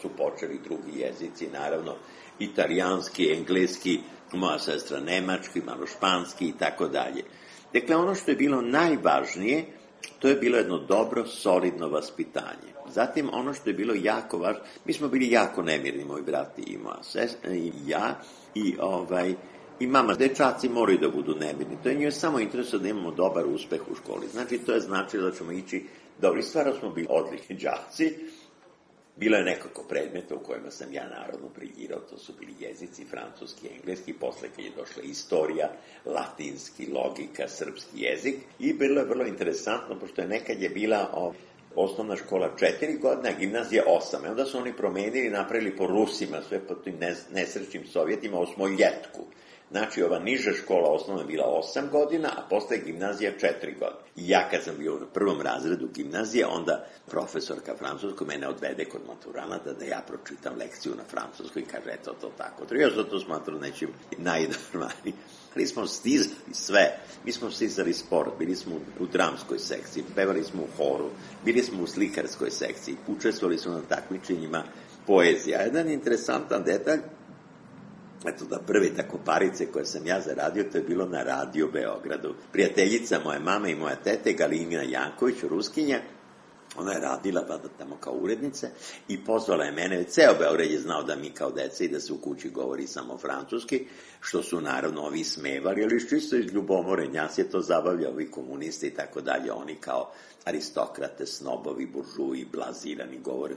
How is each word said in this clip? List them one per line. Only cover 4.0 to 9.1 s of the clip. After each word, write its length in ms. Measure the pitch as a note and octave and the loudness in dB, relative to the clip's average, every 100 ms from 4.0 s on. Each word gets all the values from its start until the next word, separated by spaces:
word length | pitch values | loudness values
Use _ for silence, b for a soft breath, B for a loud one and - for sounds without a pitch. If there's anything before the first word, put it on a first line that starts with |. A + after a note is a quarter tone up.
| - B - | 0 B -8
moja 260 | F2+ F2+ D2+ | 0 2 0
sestra 420 | - D2+ - C#2 | 0 -2 -2 -4
nemački, 600 | D2+ F#2 F#2 F#2 - E2+ A#1+ | 0 0 2 -2 -2 -6 -6
malo 200 | B1+ D#2+ | -6 -8
španski 580 | - G2 F2+ F2 - | 0 4 4 2 -4
i 140 | E2+ - | -4 0
tako 300 | D#2 - D#2+ | 0 0 0
dalje. 360 | C2+ B1+ C2+ - B B B B | 0 -2 -4 -10 B B B B
Dakle, 240 | A#2 A#2 D#3+ | 0 4 4
ono 180 | F3 | 4
što 160 | F#3 - | 2 2
je 60 | B2 | 4
bilo 240 | C#3+ C3 | 4 4
najvažnije, 1040 | A#2+ C#3+ E3+ C3+ F2+ | 4 4 4 6 6